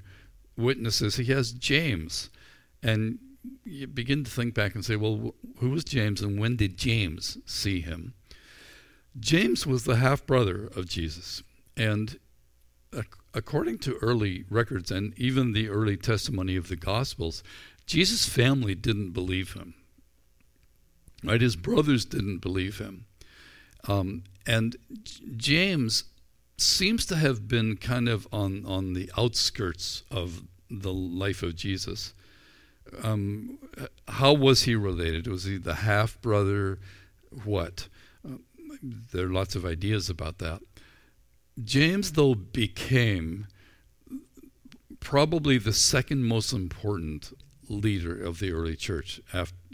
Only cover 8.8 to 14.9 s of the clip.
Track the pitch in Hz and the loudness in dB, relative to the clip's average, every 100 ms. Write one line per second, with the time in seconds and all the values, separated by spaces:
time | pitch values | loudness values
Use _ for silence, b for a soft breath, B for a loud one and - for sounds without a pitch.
8.8 | B B B 127 107 160 226 349 151 127 | B B B -8 2 4 4 2 0 0
9.8 | - 117 131 139 - 131 104 95 113 - | 2 4 4 2 2 2 4 0 -6 -6
10.8 | 92 90 80 76 - - - _ _ - | -6 -4 -4 -6 -12 -14 -16 _ _ -2
11.8 | 110 104 107 143 _ _ _ _ _ _ | 0 0 -2 -8 _ _ _ _ _ _
12.8 | _ - 110 - - - - 147 320 226 | _ -10 -10 -14 -10 -8 -4 -2 -2 -2
13.8 | 139 - 110 120 104 92 92 107 117 110 | -4 0 2 2 0 -2 -2 0 0 -2
14.8 | 82 | -4